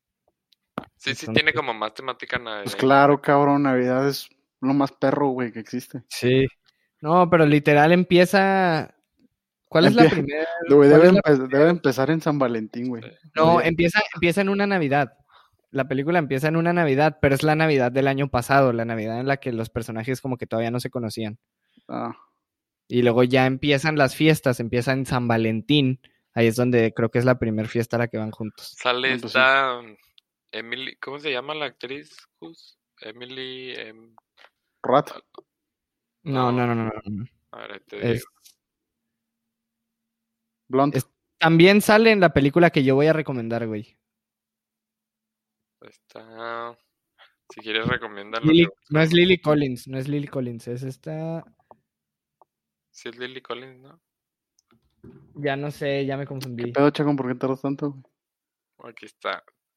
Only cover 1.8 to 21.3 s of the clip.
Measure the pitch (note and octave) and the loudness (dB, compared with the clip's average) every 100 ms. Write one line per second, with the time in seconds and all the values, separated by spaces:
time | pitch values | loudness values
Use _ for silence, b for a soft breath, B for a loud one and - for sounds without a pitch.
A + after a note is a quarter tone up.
1.8 | G#2+ - C3 A#2+ B2+ B2+ A#2 G#2 A2 - | -8 -8 -12 -12 -8 -8 -8 -10 -8 -2
2.8 | C3+ C#3 C#3+ C#3+ - C#3+ C#3+ C#3+ C#3+ B2+ | 4 6 6 2 2 2 4 2 0 0
3.8 | B2 B2+ C#3+ C3+ - _ _ - C3 C#3 | 0 0 -2 -4 -12 _ _ -6 -2 0
4.8 | C3+ - C3+ C#3 C#3+ B2+ B2 A2+ G#2+ B2 | -2 -2 -2 0 -2 -4 -8 -10 -12 -12
5.8 | - C3+ - - B2 C3 C3+ _ _ _ | -12 -16 -14 -6 0 0 0 _ _ _
6.8 | _ _ D3+ F3 E3+ E3+ D3+ D3 D3 D3 | _ _ -2 0 2 4 4 4 4 4
7.8 | D#3 F3 F3+ F3 F3+ G3+ G3 F#3+ F3+ D#3 | 6 4 4 4 4 2 2 2 0 -2
8.8 | - _ _ _ _ _ _ _ _ D#3 | -6 _ _ _ _ _ _ _ _ 2
9.8 | F#3+ A3+ D#3+ F3 C#3 D3+ E3 E3+ E3 C#3+ | 4 8 6 6 -4 -4 -6 -6 4 8
10.8 | C#3+ D3+ F3 F#3+ D#3 C#3 C3 C3+ D#3+ F3 | 10 10 8 6 4 2 2 4 4 4
11.8 | C#3+ B2+ C3 D#3+ D#3+ D3 B2+ A#2 G#2+ A#2+ | 0 0 0 0 0 0 0 -2 -6 -8
12.8 | B2 A#2 A2 G#2+ D#3+ D#3+ D#3+ E3+ E3 E3 | -8 -8 -12 -20 _ 0 4 4 2 0
13.8 | E3+ G#3 G#3 E3 E3+ E3+ G3 G3 G3+ G3 | 0 0 -4 -2 0 0 0 0 0 0
14.8 | C#3+ C#3+ C3+ _ _ b b _ _ C3+ | 0 0 -2 _ _ b b _ _ -6
15.8 | C3+ C3+ C#3 F3 C#3 C3+ D#3 E3 E3+ F3 | -4 -4 -2 -2 0 -2 0 0 0 0
16.8 | D#3+ C3+ D#3 C#3+ C#3+ C3+ D3+ D#3 D#3+ C#3 | 0 2 2 2 0 2 0 0 2 2
17.8 | B2 C3 C#3 C3+ C#3+ B2 A#2+ C#3 C3+ A#2 | 0 0 0 0 -2 -4 0 2 2 0
18.8 | A#2 A2+ A2 A#2 C3 C3+ C3 A2+ A2+ A#2+ | -4 -4 -6 -6 -4 -4 -4 -6 -6 -8
19.8 | A2 A2 A#2 B2+ C3+ B2 - A2+ A#2 B2 | -8 -10 -6 -6 -6 -8 -6 -4 -4 -6
20.8 | B2+ B2+ A#2 A2+ A2 | -6 -8 -8 -8 -10